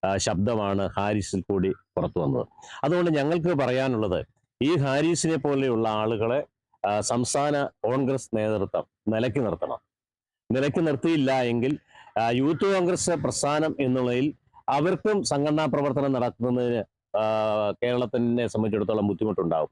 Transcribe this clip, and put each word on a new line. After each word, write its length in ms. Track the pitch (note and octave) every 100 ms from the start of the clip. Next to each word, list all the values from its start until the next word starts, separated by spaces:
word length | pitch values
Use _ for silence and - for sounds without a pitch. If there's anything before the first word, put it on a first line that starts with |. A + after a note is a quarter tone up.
ആ, 120 | F#2+ G2
ശബ്ദമാണ് 720 | G#2 F#2+ G2+ A2+ G2+ G2 G2 -
ഹാരിസിൽ 440 | G2+ G#2+ F#2+ G2
കൂടി 300 | - G2 F#2+
പുറത്തു 500 | F#2 _ - - -
വന്നത്. 260 | C#3+ C3 - - - -
അതുകൊണ്ട് 260 | C#3+ F3 F3
ഞങ്ങൾക്ക് 480 | D3+ C#3 F3 D#3+ D#3+
പറയാനുള്ളത് 680 | B2+ B2+ C3 A#2+ G#2+ F2 - _ _ _
ഈ 140 | C3+ E3+
ഹാരിസിനെ 600 | C#3 C3+ D#3+ E3+ D#3+ D#3+
പോലെയുള്ള 520 | D3 C#3 C3+ A#2 A2+
ആളുകളെ, 580 | G#2+ G#2+ A2+ A2+ C3 - _ _ _ G2
ആ, 140 | G#2
സംസ്ഥാന 640 | G#2 A#2+ B2 C#3+ D3 D3
കോൺഗ്രസ് 640 | C#3 _ G#2+ C3 C3 C3+ -
നേതൃത്വം 500 | A2 G#2+ G#2+ F#2+ F2 - _ -
നിലയ്ക്ക് 360 | A2 B2+ C3
നിർത്തണം. 340 | A2+ E2+ - - _ _ _ _ _ _ _
നിലയ്ക്ക് 340 | B2 C#3+ C#3+ D#3+
നിർത്തിയില്ല 560 | C#3+ E3+ E3 C3 C3
എങ്കിൽ, 360 | B2 A#2 B2 - _ - - -
ആ, 100 | A2+
യൂത്ത് 460 | B2 C#3 E3 G3
കോൺഗ്രസ് 360 | F#3+ F3+ F#3 -
പ്രസ്ഥാനം 680 | E3 D3 A#2 C#3+ D3+ D#3 -
എന്നുള്ളതിൽ 540 | C3+ B2+ B2 B2 C#3+ - _ - -
അവർക്കും 560 | C#3 D#3 F#3 G#3+ G#3+
സംഘടനാ 400 | - C#3+ D3 D3+
പ്രവർത്തനം 480 | D#3 D3 C#3+ C#3 C#3
നടത്തുന്നതിന്, 720 | C3 A#2+ - B2 B2 B2 A#2+ G2 _ _ G2+
ആ, 80 | A2 A2 A2 G#2+ G#2
കേരളത്തിനെ 760 | F#2+ A#2+ B2 B2 B2 A#2+ A#2+ A#2
സംബന്ധിച്ചിടത്തോളം 600 | - A2 G#2 G2+ A2 G2+
ബുദ്ധിമുട്ടുണ്ടാവും. 640 | G2+ G#2+ F#2+ F2 D#2+ D2+